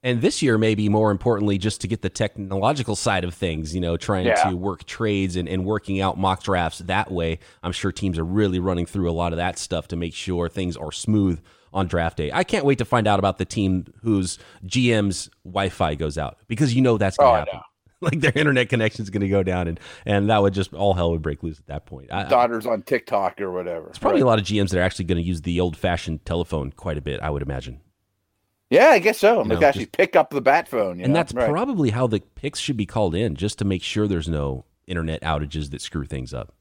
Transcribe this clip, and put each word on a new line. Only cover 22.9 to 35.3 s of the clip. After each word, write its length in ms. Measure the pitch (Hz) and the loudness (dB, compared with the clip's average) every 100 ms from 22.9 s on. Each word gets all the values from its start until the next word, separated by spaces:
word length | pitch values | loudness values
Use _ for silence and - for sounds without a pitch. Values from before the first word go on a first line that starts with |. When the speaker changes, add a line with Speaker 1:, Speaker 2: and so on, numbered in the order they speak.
| 123 - 104 92 - | -4 -2 -2 -2 -4
Speaker 2:
or 120 | 98 | -6
whatever. 340 | 90 87 82 80 | -6 -6 -8 -10
Speaker 1:
It's 100 | - | -4
probably 200 | - 311 | 0 2
Speaker 2:
Right. 60 | 127 | 4
Speaker 1:
a 40 | |
lot 100 | 110 | 2
of 40 | |
G 160 | 95 104 | 2 0
Ms 100 | 98 | 0
that 80 | 90 | 2
are 40 | |
actually 220 | 92 - 87 | 0 -2 -2
gonna 160 | 90 | -2
use 220 | 85 87 | 0 -4
the 180 | 82 87 | -2 0
old-fashioned 640 | 90 78 92 87 - 78 - | 0 0 -2 -2 -4 -8 -4
telephone 480 | 85 82 80 69 | -4 -2 -4 -6
quite 240 | - - 76 | -8 -8 -6
a 40 | |
bit, 200 | 73 67 | -6 -6
I 80 | 78 | -4
would 120 | 73 | -6
imagine. 380 | 69 67 64 67 _ _ _ _ _ _ _ _ _ | -6 -8 -10 -16 _ _ _ _ _ _ _ _ _
Speaker 2:
Yeah, 180 | 151 277 | 8 8
I 100 | 240 | 8
guess 200 | 185 - | 4 4
so. 240 | 202 226 | 4 6
Speaker 1:
You 60 | 113 | 2
Speaker 2:
They 60 | 113 | 4
Speaker 1:
know, 80 | 147 | 4
Speaker 2:
actually 160 | 139 110 | 4 -4
Speaker 1:
just 60 | |
Speaker 2:
pick 220 | - - 175 | 0 4 4
up 160 | 151 | 4
the 100 | 143 | 2
bat 260 | 127 151 - | 4 2 2
phone, 300 | 123 98 90 | -2 -2 -2
you 80 | 127 | 0
Speaker 1:
And 80 | |
Speaker 2:
know? 60 | 151 | 2
Speaker 1:
that's 120 | 160 | 0
Speaker 2:
Right. 140 | 120 117 | 0 0
Speaker 1:
probably 420 | 156 262 226 135 | 0 -2 0 0
how 160 | 113 127 | 2 0
the 140 | 107 - - | 0 -4 -10
picks 240 | 139 - | -10 -6
should 160 | - 120 | -4 -2
be 100 | 98 | -2
called 260 | 113 98 82 | 0 0 0
in, 200 | 113 73 | -2 -2
just 240 | 98 - | -4 -2
to 60 | 101 | -2
make 180 | 92 | -2
sure 240 | - 107 104 | -2 -2 0
there's 200 | 92 82 | 0 -2
no 380 | 78 71 65 - _ - | -2 -2 -6 -12 _ -8
internet 340 | 87 82 78 | -6 -4 -4
outages 480 | 78 | -2